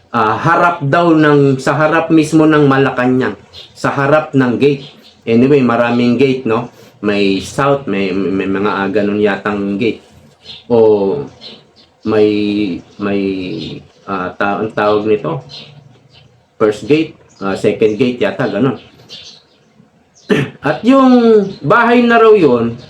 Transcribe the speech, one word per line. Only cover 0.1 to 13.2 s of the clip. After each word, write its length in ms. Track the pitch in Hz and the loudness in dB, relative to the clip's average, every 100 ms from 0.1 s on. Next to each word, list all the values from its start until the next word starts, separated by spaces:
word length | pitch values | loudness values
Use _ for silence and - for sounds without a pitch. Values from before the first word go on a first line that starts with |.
Ah, 240 | 117 110 113 | -2 -2 0
harap 480 | 156 170 175 - | 0 2 0 -2
daw 320 | 139 170 175 156 | -2 0 2 4
ng, 480 | 151 147 139 131 | 4 4 2 0
sa 160 | 160 143 | -2 0
harap 320 | 156 165 - | 0 0 2
mismo 320 | 160 147 160 | 2 2 2
ng 240 | 156 151 139 | 4 4 2
Malacanang. 720 | 135 135 127 127 127 117 101 - - - | 2 0 0 0 0 -2 -6 -16 -20 -20
Sa 160 | - 135 | -8 -6
harap 480 | 135 139 156 156 135 | -2 0 0 0 0
ng 240 | 127 107 | 0 2
gate. 320 | 139 139 - - - _ | 0 0 -8 -20 -20 _
Anyway, 400 | 113 117 131 143 | -2 2 4 4
maraming 560 | 123 117 120 120 120 120 | 2 0 0 0 0 2
gate, 240 | 135 127 | 0 0
no? 240 | 110 113 120 - - - | -2 -4 -4 -16 -20 -8
May 400 | 104 101 98 95 | -4 0 0 -2
south, 480 | 87 - 143 139 - | -4 -4 -2 -2 -4
may, 240 | 101 98 | -4 -4
may 400 | 95 90 95 95 | -4 -4 -4 -4
mga, 200 | 98 104 95 | -2 -2 -2
ah, 40 | 98 | -2
ganun 320 | 101 101 104 | -2 -2 0
yatang 560 | 104 98 104 104 98 101 | -2 -2 -4 -6 -4 -4
gate. 240 | 113 - _ - _ _ - - - | -4 -6 _ -20 _ _ -20 -20 -2
O 560 | 120 110 104 98 73 67 - - - _ _ _ _ | 2 4 2 0 -4 -8 -16 -20 -20 _ _ _ _
may, 240 | 107 110 107 104 104 104 104 85 - - | -4 0 2 0 -2 -2 -4 -6 -12 -10
may, 220 | 104 101 | -6 -4